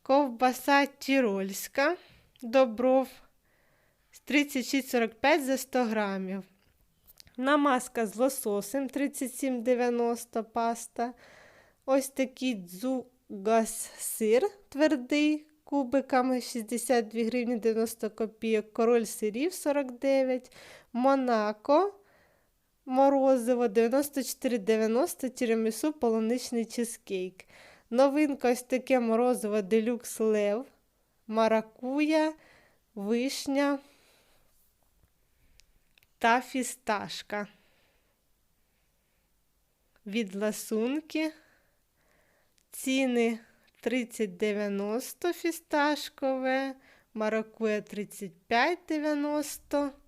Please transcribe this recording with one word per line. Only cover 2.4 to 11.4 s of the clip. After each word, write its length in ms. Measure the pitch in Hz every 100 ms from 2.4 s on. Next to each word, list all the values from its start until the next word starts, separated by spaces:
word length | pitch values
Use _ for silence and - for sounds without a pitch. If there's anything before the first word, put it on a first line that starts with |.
Добров 640 | 240 262 262 220 254 262 262 - _ _ _ _ _ _ _ _ _ -
тридцять 400 | - 277 285 262
шість 240 | 233 277 262
сорок 240 | 247 226
п'ять 320 | - 277 320
за 120 | 262 262
сто 260 | - 254
грамів. 600 | 233 220 208 196 185 190 180 _ _ _ _ _ _ _ - -
Намазка 720 | 262 294 285 254 - - 220
з 80 |
лососем 760 | 196 269 262 220 202 202 277 269
тридцять 460 | 269 277 - 254
сім 280 | - 269 247
дев'яносто 800 | 226 247 247 240 233 233 - 226
паста. 720 | 220 240 233 233 - - 240 240 - -